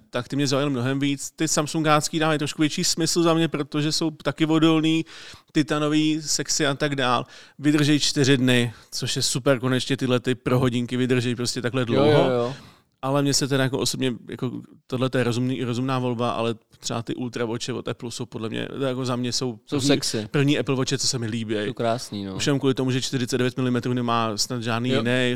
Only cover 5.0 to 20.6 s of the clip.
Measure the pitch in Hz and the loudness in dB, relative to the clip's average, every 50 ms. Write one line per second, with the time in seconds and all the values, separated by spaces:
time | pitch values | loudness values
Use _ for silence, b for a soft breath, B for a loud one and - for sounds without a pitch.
5 | 160 B B B B B B B B B - 160 143 - 156 151 151 147 151 156 | 0 B B B B B B B B B 0 0 0 2 0 0 0 2 2 2
6 | 156 156 156 156 156 143 - - 147 - - - 160 139 143 135 151 151 143 139 | 2 2 2 0 -2 -2 -4 -2 -2 -2 -2 0 0 0 0 0 -2 -2 0 0
7 | 131 123 123 123 131 - B B B B B B 139 151 147 156 147 139 151 143 | 2 2 2 0 0 -4 B B B B B B 2 2 4 4 4 4 4 4
8 | - - - 147 139 127 143 127 127 127 123 123 120 120 110 B B B B - | 2 2 2 2 4 4 4 4 4 4 4 4 2 0 -2 B B B B -6
9 | 139 123 - 139 123 - - 143 117 143 139 120 117 131 127 127 - - 139 - | -4 -4 -4 -2 -2 -2 -2 0 2 2 2 2 2 0 0 0 0 -2 -2 -2
10 | 135 120 123 123 113 131 127 - - - 123 127 131 127 117 123 120 117 127 123 | 0 2 2 2 2 0 -2 -2 0 2 2 2 4 2 0 0 -2 -2 -2 0
11 | 127 123 127 127 117 127 123 110 123 110 - 131 110 123 107 131 123 113 131 135 | 0 2 2 2 0 0 -2 -2 -4 -4 -4 -2 -4 -2 -2 -2 0 2 2 4
12 | 139 151 151 147 139 131 127 120 120 123 131 B B B B B B B _ _ | 6 6 6 6 4 4 2 0 0 -2 -4 B B B B B B B _ _
13 | - 135 139 143 143 143 135 - 147 127 143 135 131 127 117 104 107 - - 131 | -4 0 0 2 2 2 2 0 0 0 0 2 0 0 0 0 -2 -2 -2 -2
14 | 127 131 117 - - - 90 113 135 123 117 120 123 - - - _ - - 123 | -2 -2 -2 -4 -8 -12 -8 -6 -6 -6 -6 -6 -12 -14 -20 -20 _ -6 -4 -2
15 | 127 131 127 131 120 120 120 120 127 127 135 - 127 117 123 117 131 135 135 127 | -2 0 0 2 2 2 2 0 0 0 -2 -2 -2 -2 -2 -2 -2 -2 -2 0
16 | 123 123 120 113 120 120 98 - 113 117 117 110 _ _ _ - - - 123 117 | 0 -2 -2 0 -2 -2 -2 0 -2 -2 -2 -4 _ _ _ -12 -8 -6 -6 -6
17 | 117 - 135 - 127 123 110 117 120 113 113 120 - - 120 110 - - 110 - | -6 -6 -6 -6 -6 -6 -6 -4 -4 -4 -4 -6 -6 -6 -6 -6 -6 -8 -8 -8
18 | - 120 - - 123 - - 120 110 110 113 120 117 - - 113 139 131 127 123 | -8 -12 -10 -10 -10 -10 -10 -8 -8 -6 -6 -6 -6 -6 -6 -6 -4 -4 -4 -4
19 | 135 123 127 120 123 120 117 - 135 127 113 107 _ - 147 143 131 143 139 131 | -4 -4 -4 -4 -4 -4 -4 -4 -4 -4 -6 -8 _ -6 -4 0 2 2 2 2
20 | - - - 117 104 107 - 151 139 143 151 117 | 0 -2 -4 -4 -4 -2 0 2 2 2 2 2